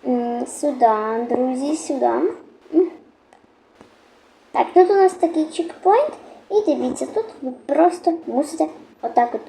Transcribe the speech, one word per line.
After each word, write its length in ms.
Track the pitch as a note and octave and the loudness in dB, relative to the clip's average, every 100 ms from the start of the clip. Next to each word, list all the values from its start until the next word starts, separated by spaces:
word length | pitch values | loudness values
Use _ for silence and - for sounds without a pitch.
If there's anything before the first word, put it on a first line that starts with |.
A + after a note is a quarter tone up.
| C4 | -2
М, 400 | B3 A#3+ A#3+ B3 | -2 -2 -6 -8
сюди, 400 | - D4 B3+ A#3+ G#3+ G#3+ A3+ A#3+ | -4 -4 2 2 2 0 -4 -2
друзі, 460 | A#3+ B3+ B3+ C#4+ D#4 | 0 0 -2 -4 -4
сюди. 360 | - C#4 A#3+ A#3+ F4+ - - _ _ D#4 | -6 -2 0 0 -2 -4 -18 _ _ 2
М. 160 | F4+ - _ _ _ _ _ _ _ _ - _ _ _ _ _ _ | 2 -2 _ _ _ _ _ _ _ _ -20 _ _ _ _ _ _
Так, 160 | - - | -4 2
тут 180 | F4 F4+ | 4 6
у 40 | G4 | 6
нас 180 | F#4+ | 4
такий 320 | - E4 E4 D#4 | 2 -2 -2 -6
чекпоінт. 680 | - E4+ - F4+ A4 D5+ - - - _ | -4 -8 -2 2 2 2 -6 -20 -20 _
І 100 | G4+ G#4+ | -2 0
дивіться, 400 | C4 B3 - - | 0 -2 -4 -6
тут 200 | A4 A4+ - | -6 -6 -10
ви 100 | C4 B3+ - | -12 -12 -4
просто 480 | C#4+ F4 E4+ F4 E4 - | 2 2 2 -4 -4 -4
мусите 400 | A#3+ D4+ E4 - - - _ | -4 -4 -2 -4 -6 -20 _
отак 340 | A#3 - A#3+ | -2 0 0
от 60 | - | -2